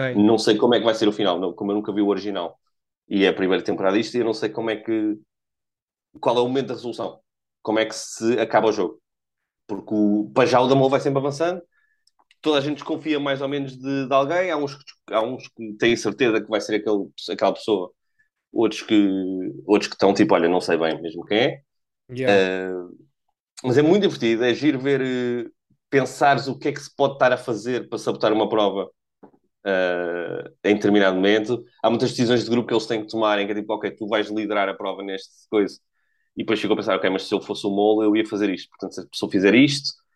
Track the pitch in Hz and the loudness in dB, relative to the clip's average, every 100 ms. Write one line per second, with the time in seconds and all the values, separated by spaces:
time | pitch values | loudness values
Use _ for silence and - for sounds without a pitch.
0 | 131 104 104 113 117 107 120 113 113 110 | -2 2 4 4 2 2 4 2 2 0
1 | 104 107 101 87 98 - 101 104 104 101 | 0 0 0 0 -4 -6 -4 -4 -4 -2
2 | 101 95 101 98 85 - _ _ _ _ | 0 0 -4 -6 -8 -12 _ _ _ _
3 | _ 101 95 - 92 92 98 92 95 101 | _ 2 2 2 0 0 -2 -2 0 0
4 | 110 120 113 107 110 - 113 107 - 110 | 0 -2 -2 -2 -4 -4 -6 -6 -4 -2
5 | 107 107 _ _ _ _ _ _ _ _ | -2 -4 _ _ _ _ _ _ _ _
6 | _ - 131 120 123 135 127 117 120 113 | _ -6 0 0 0 -2 -4 -8 -8 -8
7 | 101 - _ _ _ _ - 110 107 - | -10 -10 _ _ _ _ -2 0 0 -4
8 | - - 113 120 110 113 110 104 90 - | -12 -4 0 0 2 2 2 2 -2 -6
9 | _ _ _ _ _ _ - 98 - 107 | _ _ _ _ _ _ -12 -12 -4 0
10 | 104 104 104 - 120 123 127 135 131 135 | 2 2 0 2 4 4 4 4 4 2
11 | 143 139 139 139 170 180 - _ _ _ | 0 -2 -2 -2 -4 -4 -12 _ _ _
12 | _ _ _ _ 156 147 139 147 - 151 | _ _ _ _ 0 0 0 -6 -6 -6
13 | 156 147 143 135 139 143 139 127 135 139 | -2 -4 -2 -4 -4 -6 -8 -10 -6 -4
14 | 131 135 139 175 185 151 139 139 - _ | 0 2 2 0 -2 -2 -4 -8 -20 _
15 | - 104 120 127 - - 110 104 117 113 | -4 -2 -2 -6 -12 -14 -14 -2 0 2
16 | 107 101 127 107 104 107 - 107 110 101 | -2 0 2 2 0 -4 -2 -4 0 -2
17 | 92 - - 92 98 92 - 101 90 - | -2 -10 -10 -2 -2 0 0 -2 -2 -14
18 | _ _ _ _ _ 113 110 - - 110 | _ _ _ _ _ 0 0 0 0 2
19 | 101 95 92 92 92 69 - 104 - - | 4 0 -4 -6 -6 -8 2 2 2 2
20 | 98 98 101 92 85 90 - 82 80 80 | 2 4 4 4 4 0 0 0 0 -4
21 | 82 85 82 104 139 185 _ _ _ _ | -8 -12 -4 0 0 -2 _ _ _ _
22 | _ 123 127 101 92 92 92 92 90 - | _ -4 2 4 2 0 -4 -6 -10 -16
23 | _ _ _ _ _ - 127 135 151 202 | _ _ _ _ _ -10 0 4 6 4
24 | 196 139 117 113 123 113 147 135 139 135 | 4 0 0 2 2 2 0 0 0 0
25 | 131 127 123 120 113 - _ _ _ 139 | 0 -2 -2 -4 -6 -14 _ _ _ 0
26 | 127 - 143 131 139 120 151 139 - - | 0 2 2 4 0 -4 -4 -6 -10 -2
27 | 139 139 127 156 - 107 113 120 - 113 | 0 2 2 2 -2 -6 -4 -6 -6 -6
28 | 131 101 117 107 104 110 101 98 90 - | -4 0 2 2 2 2 0 -2 -6 -12
29 | _ _ - _ _ _ 101 95 90 87 | _ _ -20 _ _ _ -2 0 0 -2
30 | 85 87 85 85 - - 98 104 104 104 | -4 -6 -6 -8 -12 -4 2 2 4 4
31 | 95 92 98 107 107 120 - _ 113 113 | 4 4 2 2 0 -4 -6 _ 0 2
32 | 123 - 117 120 107 120 110 117 - 113 | 0 0 2 2 2 -2 0 -2 -2 -4
33 | 107 110 107 104 101 107 107 104 104 - | -4 -2 0 0 0 -4 -4 -6 -6 -8
34 | 104 110 104 107 104 104 98 95 98 92 | -4 -2 -2 -4 -2 -2 -2 -4 -8 -8
35 | 98 95 - _ _ 107 95 - _ _ | -10 -10 -14 _ _ 0 0 -2 _ _
36 | _ _ _ - - 107 98 107 107 95 | _ _ _ -10 -4 -2 0 0 0 0
37 | 98 95 - 98 - 104 104 101 104 110 | 0 -2 -2 -4 -4 -6 -4 0 2 4
38 | 107 107 107 101 101 90 - _ 95 - | 4 2 0 -2 -2 -2 -8 _ -12 -12
39 | 87 - 101 98 98 117 143 143 - - | -14 -8 -4 2 4 6 4 2 -6 -12
40 | _ | _